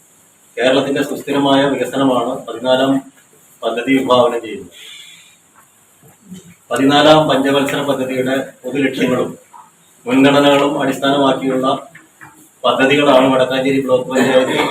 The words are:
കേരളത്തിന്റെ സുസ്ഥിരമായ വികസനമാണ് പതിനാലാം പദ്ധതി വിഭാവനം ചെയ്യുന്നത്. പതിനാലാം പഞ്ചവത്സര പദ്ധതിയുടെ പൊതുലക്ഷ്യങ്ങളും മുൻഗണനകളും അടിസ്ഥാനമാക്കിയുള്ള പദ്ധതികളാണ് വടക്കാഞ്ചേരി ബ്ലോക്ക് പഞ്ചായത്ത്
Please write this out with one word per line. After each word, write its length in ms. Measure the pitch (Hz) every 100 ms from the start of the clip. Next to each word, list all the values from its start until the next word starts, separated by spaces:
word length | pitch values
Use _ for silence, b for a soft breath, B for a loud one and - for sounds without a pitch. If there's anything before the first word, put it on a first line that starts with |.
| _ _ _ _ _ 117
കേരളത്തിന്റെ 440 | 127 135 131 139
സുസ്ഥിരമായ 600 | 139 123 - 139 139 139
വികസനമാണ് 840 | 139 123 120 131 135 123 127 135 -
പതിനാലാം 560 | 113 127 127 135 135 - _ _ _ _ -
പദ്ധതി 300 | 117 120 131
വിഭാവനം 480 | 131 127 123 117 117
ചെയ്യുന്നത്. 300 | 110 98 90 B B B B B B B _ _ _ _ _ _ 143 _ - - - - -
പതിനാലാം 580 | 123 135 147 151 156 147
പഞ്ചവത്സര 540 | 131 139 139 135 135
പദ്ധതിയുടെ 640 | 139 131 127 131 127 135 - -
പൊതുലക്ഷ്യങ്ങളും 720 | 127 139 135 - 123 127 - - _ - - _ _ _ 120
മുൻഗണനകളും 760 | 131 139 143 143 139 143 143
അടിസ്ഥാനമാക്കിയുള്ള 1040 | 135 131 139 143 135 131 131 131 131 139 - - _ _ - - - _
പദ്ധതികളാണ് 680 | 123 123 135 143 143 131 135
വടക്കാഞ്ചേരി 460 | 127 127 131 135 135
ബ്ലോക്ക് 300 | 127 127 127
പഞ്ചായത്ത് 500 | 127 127 131 127 151 127